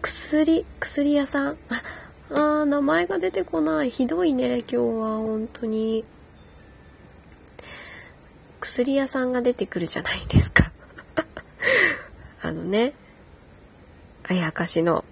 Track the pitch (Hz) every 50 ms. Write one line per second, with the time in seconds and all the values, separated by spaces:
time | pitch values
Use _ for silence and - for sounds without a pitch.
0 | - - - - - - 302 302 311 311 330 330 - - - - - - - -
1 | 285 285 294 285 277 269 - 285 277 285 311 - - - 240 - - - - -
2 | - - - - - - - 277 302 302 302 302 302 285 285 285 285 277 311 330
3 | 349 349 392 359 349 370 359 392 359 - - 320 302 311 320 311 294 254 233 -
4 | 262 240 320 339 359 330 277 254 254 247 247 247 233 - - 240 240 233 226 226
5 | 220 220 220 220 220 220 220 220 220 - - - - 220 214 220 220 220 220 220
6 | 226 - - - - - - - - - - - - - - - - - - -
7 | - - - - - - - - - - - - - - - - - - - -
8 | - - - - - - - - - - - - - - - - 247 269 269 277
9 | 269 269 - 269 254 254 254 247 240 247 247 - 196 - - 180 175 160 - -
10 | - - - - - - - - - - - - - - - - - - - -
11 | - - - - 311 - - - - - - - - 523 523 480 - - - -
12 | - - - - - - - - - 175 160 160 165 175 196 214 233 262 294 -
13 | - - - - - - - - - - - - - - - - - - - -
14 | - - - - - - 180 185 170 160 - - 170 170 - 170 165 175 165 -
15 | - -